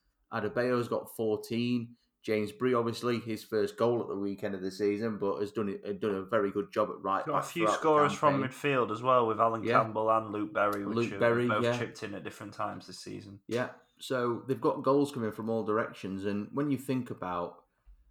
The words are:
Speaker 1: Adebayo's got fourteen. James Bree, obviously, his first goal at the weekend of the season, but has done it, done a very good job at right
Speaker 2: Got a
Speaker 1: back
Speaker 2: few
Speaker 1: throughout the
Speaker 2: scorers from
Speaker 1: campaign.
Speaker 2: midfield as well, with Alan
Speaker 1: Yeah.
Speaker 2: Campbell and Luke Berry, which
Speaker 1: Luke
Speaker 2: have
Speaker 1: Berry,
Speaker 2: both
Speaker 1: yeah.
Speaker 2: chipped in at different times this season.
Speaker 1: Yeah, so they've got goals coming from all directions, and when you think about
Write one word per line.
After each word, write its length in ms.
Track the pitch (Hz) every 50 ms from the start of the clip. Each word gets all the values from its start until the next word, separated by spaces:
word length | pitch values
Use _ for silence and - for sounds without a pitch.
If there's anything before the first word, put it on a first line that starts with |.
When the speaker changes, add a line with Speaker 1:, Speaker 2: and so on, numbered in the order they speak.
| _ _ _ _ _ - 117
Speaker 1:
Adebayo's 540 | 113 107 107 - 123 123 127 123 120 117 117
got 260 | 120 - - - -
fourteen. 800 | - 113 110 107 104 - - 117 117 120 120 123 120 117 120 120 _ _ _ _ _ -
James 300 | 110 110 107 104 104 -
Bree, 200 | - 123 127 123
obviously, 460 | 120 117 117 113 - 117 123 120 113
his 240 | 117 113 110 104 -
first 320 | - 110 107 101 98 -
goal 240 | - 113 120 120 113
at 60 | -
the 80 | - 85
weekend 400 | 98 101 101 98 - - 101 98
of 60 | 92
the 100 | 92 95
season, 460 | 92 - 104 101 104 101 117 113 104
but 240 | 98 101 98 80 67
has 100 | 101 101
done 160 | - 117 104
it, 320 | 98 95 101 - 101 101 92
done 160 | 110 107 98
a 60 | 95 95
very 280 | 92 117 110 101 101
good 200 | 95 104 95 -
job 160 | - 110 104 90
at 140 | - - 95
right 220 | 95 98 95 -
Speaker 2:
Got 60 | 156 147
a 20 | 185
Speaker 1:
back 20 | -
Speaker 2:
few 200 | - - 170 165
Speaker 1:
throughout 80 | 104 101
the 40 | -
Speaker 2:
scorers 340 | 156 160 151 147 147 143 -
from 280 | - 143 143 139 135
Speaker 1:
campaign. 80 | 135 131
Speaker 2:
midfield 420 | - - - 143 139 127 117 104 107
as 80 | 113 123
well, 240 | 131 127 123 117
with 140 | 110 110 104
Alan 200 | 113 113 113 113
Speaker 1:
Yeah. 200 | 101 110 117 113 113
Speaker 2:
Campbell 260 | 113 107 107 110 110
and 220 | 110 113 113 104
Luke 220 | 104 104 104 104 107
Berry, 320 | 107 101 104 104 101 101
which 100 | 98 110
Speaker 1:
Luke 160 | 117 117 110
Speaker 2:
have 80 | 104 98
Speaker 1:
Berry, 300 | 117 117 117 120 123 120
Speaker 2:
both 160 | 107 107 120
Speaker 1:
yeah. 120 | 117 123
Speaker 2:
chipped 240 | 123 120 95 - -
in 140 | 113 104 98
at 80 | 92 82
different 300 | 104 - - 107 101 101
times 340 | - 107 101 101 - -
this 120 | - 120 -
season. 420 | - - 104 101 101 101 101 101 _ -
Speaker 1:
Yeah, 220 | 110 123 123 - - - _ _ _ -
so 440 | - - 135 127 120 120 117 - -
they've 140 | 123 135 113
got 220 | 143 156 - 147 127
goals 280 | 135 139 143 143 139
coming 220 | - 127 113 107 104
from 160 | - 107 113
all 160 | 113 113 101
directions, 580 | 107 104 113 117 113 - - - 95 95 95 98
and 240 | 104 101 104 104 - -
when 180 | 139 147 147
you 60 | 135
think 340 | 123 - - 131 127 120 -
about 460 | 107 - 98 90 90 87 87 - - - - _ _ _ _ - - _ _ _